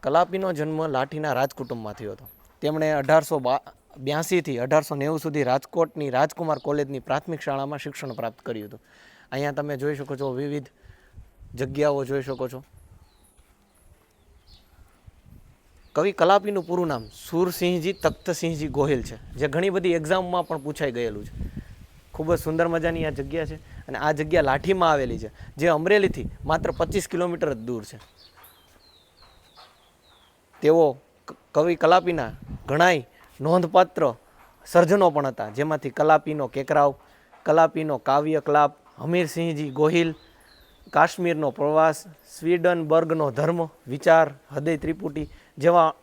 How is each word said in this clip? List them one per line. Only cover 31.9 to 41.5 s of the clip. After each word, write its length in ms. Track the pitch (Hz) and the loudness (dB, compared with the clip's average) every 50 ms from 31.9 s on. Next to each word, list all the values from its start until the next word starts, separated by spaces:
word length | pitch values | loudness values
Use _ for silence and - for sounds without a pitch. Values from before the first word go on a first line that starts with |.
| 175 185 180 175 170 160 127 113 - - - - - - - | 6 6 4 2 -4 -2 -4 -6 -8 -14 -14 -14 -14 -14 -6
ઘણાય 420 | - 135 151 170 180 175 147 123 _ _ _ - _ _ - | -4 2 4 4 4 4 2 -2 _ _ _ -20 _ _ -6
નોંધપાત્ર 720 | 135 156 170 180 175 165 175 185 185 - - - 160 135 113 - _ _ _ _ - - _ _ - | 0 2 2 2 2 4 4 4 4 4 2 0 0 0 0 -4 _ _ _ _ -20 -20 _ _ -20
સર્જનો 440 | - - 170 175 156 190 208 190 175 | 2 4 4 6 6 6 4 4 4
પણ 180 | 147 147 139 135 | 4 2 -2 -2
હતા, 220 | 120 - 107 107 | -4 -6 -10 -8
જેમાંથી 400 | 107 120 147 156 156 147 - 139 | -4 -4 -2 -2 -2 -4 -4 -8
કલાપીનો 580 | 117 - 151 156 156 156 - 156 156 151 139 123 | -2 0 4 6 6 6 4 0 -4 -4 -4 -6
કેકરાવ, 480 | - 139 135 - 156 151 143 143 135 - - _ _ _ _ _ - - _ | -4 -6 -4 0 4 4 4 4 2 -2 -16 _ _ _ _ _ -20 -10 _
કલાપીનો 540 | - 156 160 160 160 - 165 160 156 147 123 | 4 6 6 6 4 4 -2 -4 -4 -4 -4
કાવ્ય 420 | _ - 135 143 151 156 160 147 | _ 2 2 2 2 2 0 0
કલાપ, 340 | 143 156 147 147 147 147 151 _ _ _ _ - | 0 4 4 4 4 4 2 _ _ _ _ -12
હમીરસિંહજી 720 | - 156 170 180 175 156 - 165 165 165 160 143 151 147 | -6 -2 0 0 0 -2 -2 -4 -4 -4 -4 -4 -6 -6
ગોહિલ, 460 | 131 143 151 156 165 170 170 165 156 - _ _ _ _ _ _ _ _ _ _ _ _ _ - - | 0 2 2 4 4 2 0 0 -2 -8 _ _ _ _ _ _ _ _ _ _ _ _ _ -2 2
કાશ્મીરનો 580 | 147 156 170 - - 180 175 165 151 156 139 | 2 4 4 2 -2 -2 -2 0 0 -2 -4